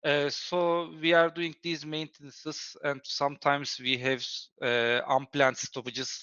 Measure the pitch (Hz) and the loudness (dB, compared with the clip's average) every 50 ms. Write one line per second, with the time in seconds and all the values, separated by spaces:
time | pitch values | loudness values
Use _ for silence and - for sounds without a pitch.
0 | - 156 143 147 143 143 135 - - - - 180 175 170 170 170 170 165 160 160 | 2 2 2 2 2 0 -2 -6 -8 -4 0 0 2 2 2 0 -2 -6 -10 -2
1 | 156 165 170 170 165 165 160 170 175 165 156 _ _ 170 165 151 143 151 156 156 | 2 4 6 6 6 4 2 -2 -6 -6 -6 _ _ -6 -6 -6 -6 -6 -6 -6
2 | 156 151 _ - 147 143 - - - 156 151 - - - - - - 147 143 135 | -6 -8 _ -18 -20 -18 -18 -12 -10 -10 -8 -8 -10 -12 -14 -6 -4 -4 -4 -4
3 | _ - - - 147 143 147 - - 147 143 143 143 123 - - 127 127 131 120 | _ -8 -4 -2 -2 -2 -2 0 2 2 2 2 0 -6 -8 -4 0 0 0 2
4 | 123 135 135 123 120 - - - - - _ _ 139 127 120 120 117 117 120 123 | 2 0 0 0 -2 -8 -10 -10 -12 -14 _ _ 0 2 2 4 4 4 2 0
5 | - - 139 131 139 - - 143 139 131 131 - - - - 135 113 127 117 127 | 2 2 2 2 2 0 2 4 4 4 4 0 -8 -6 -6 -6 -8 -6 -6 -6
6 | 131 - - - | -8 -8 -8 -12